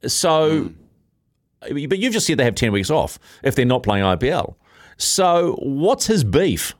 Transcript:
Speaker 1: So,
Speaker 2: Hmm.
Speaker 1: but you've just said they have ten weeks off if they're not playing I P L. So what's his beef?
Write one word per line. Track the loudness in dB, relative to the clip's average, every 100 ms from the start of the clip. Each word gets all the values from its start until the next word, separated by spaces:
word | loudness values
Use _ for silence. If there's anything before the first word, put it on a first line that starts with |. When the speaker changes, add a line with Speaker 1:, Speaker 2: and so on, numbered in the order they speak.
| -4
Speaker 1:
So, | -2 2 2 2 0
Speaker 2:
Hmm. | -4 -10 -20 _ _ _ _ _ _ _ -10 -8 -4
Speaker 1:
but | -2
you've | 0
just | -2 0
said | 2
they |
have | 2 2
ten | 0
weeks | 0 0
off | 0 -2 -6 -20 -6
if | -2
they're | 0
not | 2 2
playing | 0 2
I | 2 0
P | 0
L. | -2 -6 -10 _ _ -20 _
So | -4 2 4 4 2 -2
what's | -6 -2 0 0 0
his | 2
beef? | 2 2 2 -2 -6 -12